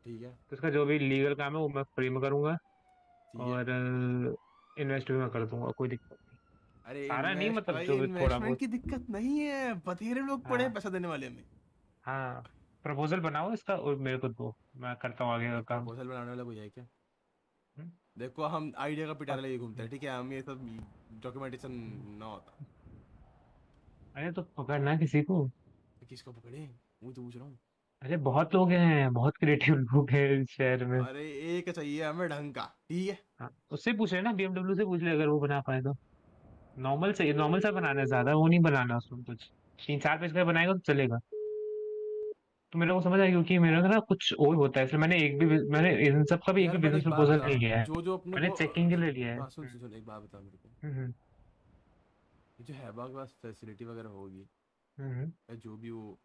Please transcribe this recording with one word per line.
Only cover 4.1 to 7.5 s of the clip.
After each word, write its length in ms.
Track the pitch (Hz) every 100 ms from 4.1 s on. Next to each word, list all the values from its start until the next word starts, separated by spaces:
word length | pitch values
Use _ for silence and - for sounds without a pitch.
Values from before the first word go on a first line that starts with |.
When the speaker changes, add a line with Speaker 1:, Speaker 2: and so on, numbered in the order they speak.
| 123 123 - _ _ _ -
Speaker 2:
invest 320 | 139 135 -
भी 60 | 131
मैं 120 | 127
कर 160 | 117 113
दूंगा, 200 | 120 123
कोई 220 | - 127
दिक्कत 240 | 123 _
नहीं। 260 | - _ - _ _ _ _ 113
Speaker 1:
अरे 220 | 139 139
Speaker 2:
सारा 140 | 127
नहीं, 100 | 160
Speaker 1:
इन्वेस्ट 240 | 185 208